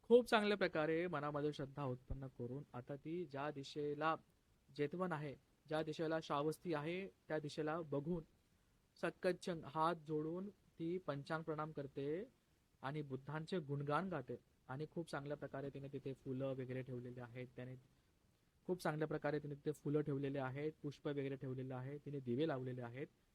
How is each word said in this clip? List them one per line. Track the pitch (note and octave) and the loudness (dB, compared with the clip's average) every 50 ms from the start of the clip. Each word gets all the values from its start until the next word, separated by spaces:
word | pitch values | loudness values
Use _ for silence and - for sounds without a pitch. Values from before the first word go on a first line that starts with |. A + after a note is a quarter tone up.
खूप | - - A3+ B3 A#3 - | 8 10 8 8 10 8
चांगल्या | A#3+ A3 G#3 G#3 G#3 | 4 4 6 4 4
प्रकारे | G3+ G3 E3+ - D#3+ D3+ D#3 D#3+ D#3+ F3 | 4 2 2 2 2 2 4 4 2 2
मनामध्ये | F3+ E3 C#3+ C#3+ D3 D3 C#3+ C#3+ D3+ D3 | 0 0 -2 -2 -2 -2 0 0 0 -2
श्रद्धा | - C#3 C3 C#3 D3 C#3+ | -2 -8 -6 -4 -4 -2
उत्पन्न | C3 B2+ B2+ - - C3+ C3+ C3+ | -2 -2 -4 -4 -6 -6 -6 -6
करून | C3 - - B2 A#2+ B2+ C#3+ D3 - - | -10 -8 -8 -6 -6 -6 -8 -8 -8 -10
आता | B2 B2 - C#3+ | -10 -8 -8 -10
ती | C#3+ - D3+ E3 F3+ F3+ | -8 -6 -6 -4 -4 -6
ज्या | D3 C3+ C3+ C#3 D3+ | -4 -4 -4 -4 -4
दिशेला | D3 C#3 C3+ - - D3+ D3 D3 D3 D3 D3+ D#3+ D#3+ - - _ _ _ _ _ _ _ _ - - | -4 -6 -10 -8 -6 -4 -2 -2 -2 2 2 2 2 0 -4 _ _ _ _ _ _ _ _ -14 -2
जेतवन | - D3 C#3+ - F3 F#3 F#3 | 0 0 0 2 -2 0 0
आहे, | E3 D3 D3+ D3 B2+ - _ _ _ _ _ | 0 -2 -4 -6 -8 -10 _ _ _ _ _
ज्या | - D3+ D#3 D#3+ | -2 0 0 0
दिशेला | D#3 D3+ - E3 D#3 D#3+ D#3+ D#3 | 0 0 0 2 2 2 0 0
श्रावस्ती | - D#3 C#3+ D3 D#3 D#3 - - F3 D#3+ | 2 2 4 4 2 0 0 -2 0 0
आहे, | D3 D3 E3 F3 F#3 G3 F#3+ - _ _ | 0 0 0 -2 -2 -4 -8 -12 _ _
त्या | - D#3 D#3 | -2 -2 0
दिशेला | D3+ D3 - - D#3 D3+ D#3 F3 | 0 -2 -2 0 0 2 2 0
बघून | E3 D3 C#3+ D3 C#3+ D#3+ F3+ E3 D#3 - - _ _ _ _ _ _ _ _ _ _ _ _ - | 0 0 0 0 2 2 0 0 -2 -8 -20 _ _ _ _ _ _ _ _ _ _ _ _ -2
सक्कच्चंग | - E3+ - - - F#3 F3+ F3+ - G3 F3 D#3+ C#3 | -2 -2 -2 4 2 2 2 4 0 -2 -2 -2 -4
हात | C#3+ C3+ D#3+ D#3 E3 F3 E3 D3+ | -2 2 6 6 6 6 2 0
जोडून | D3+ D#3 D3+ D#3 D#3+ E3+ F3+ G3 G#3 | 0 0 2 2 0 -2 -2 -4 -6
ती | G3+ _ _ - _ - E3 E3 F3+ | -10 _ _ -20 _ -4 -2 -2 -2
पंचांग | F#3 F3+ - C#3+ C#3+ C#3 - E3 D#3+ E3 | -2 -2 -2 -2 -2 -2 -2 -2 -2 0
प्रणाम | D#3+ D#3 D3+ D#3 D#3 | -2 -2 -2 -2 -4
करते | D#3 D3+ C#3 C3+ - C#3+ C#3 C#3+ D#3 F3+ A3+ C4+ _ _ _ _ _ _ _ _ _ _ | -4 -6 -6 -4 -4 -4 -2 0 0 -2 -4 -8 _ _ _ _ _ _ _ _ _ _
आणि | - C3 D3 D#3 | -6 -4 -2 -2
बुद्धांचे | D3 C3+ C3 C3+ C3+ - D3 D#3 D#3+ - F#3+ F3+ | -4 -4 -6 -6 -6 -4 -4 -4 -2 -2 -2 -2
गुणगान | D#3 C#3 C#3+ C#3 C#3+ C#3+ D3 D#3 F#3+ G3 | 0 0 -2 -2 0 2 2 2 2 2
गाते | F3+ C#3+ B2+ - B2 A#2 _ _ _ _ _ | -2 -2 -2 -4 -6 -8 _ _ _ _ _
आणि | - C3 C#3 D#3 - | -6 -4 -4 -4 -2
खूप | - F3+ E3 - | -2 -4 -4 -2
चांगल्या | - D3 C#3 C#3+ D3 | -4 -4 -2 -2 -4
प्रकारे | C#3+ C#3 C#3 - C3+ C#3 C#3 | -4 -4 -6 -4 -4 -4 -4
तिने | - C#3 C#3 | -6 -6 -8
तिथे | C#3 C#3+ C3 C3 C#3 C3 | -6 -6 -6 -4 -4 -6
फुलं | - - C#3 C3 C3 C3+ | -6 -4 -4 -2 0 0
वगैरे | C3+ C3 C3 C3 B2 B2+ C3 | 0 0 -2 -4 -4 -4 -4
ठेवलेले | B2+ C3 B2 B2 B2 B2 B2 B2+ | -4 -4 -6 -6 -6 -8 -8 -10
आहेत, | B2 A#2 A#2 B2+ B2+ B2 - | -10 -10 -8 -10 -10 -8 -8
त्याने | - B2+ B2+ B2+ C3 - - _ _ _ _ _ _ _ _ _ _ _ _ _ _ _ | -10 -10 -8 -10 -12 -16 -20 _ _ _ _ _ _ _ _ _ _ _ _ _ _ _
खूप | - F#3 F3 | -2 -2 2
चांगल्या | - F3 D3+ D#3 D#3 | 2 0 2 2 2
प्रकारे | D3+ D3+ D3 - D3 D3+ D3+ | 2 0 0 2 2 2 2
तिने | D3 D3 D3 | 0 -4 -8
तिथे | C#3+ - D3+ | -2 -2 -2
फुलं | D3 - - D3 D3 D3+ | -2 0 0 4 4 4
ठेवलेले | C#3+ D3+ C#3 C3+ C#3 C#3 C#3 C#3 | 4 4 2 2 2 0 0 0
आहेत, | C3 C3 B2+ C#3 D3 D#3 D#3 - | 0 -2 -2 0 -2 -2 -4 -2
पुष्प | - D3 C3+ - - | -6 -6 -6 -2 -4
वगैरे | D3+ C#3+ C#3+ C3+ C3+ C3+ | -2 0 0 0 0 -2
ठेवलेले | C3 C#3 C3 C3 C3 C3 C3 C3 | -2 -4 -4 -2 -2 -4 -4 -4
आहेत, | B2+ B2+ C3+ C#3+ D3 - | -4 -4 -4 -6 -6 -6
तिने | C#3+ C#3+ C#3+ | -6 -6 -4
दिवे | C3 B2 A#2 C3 D#3 | 0 2 4 4 6
लावलेले | E3 C#3+ B2+ B2+ B2+ B2+ B2+ | 4 4 0 0 -4 -4 -4
आहेत. | B2 A#2 A#2+ C3 D3+ - _ _ _ _ | -6 -6 -6 -8 -8 -10 _ _ _ _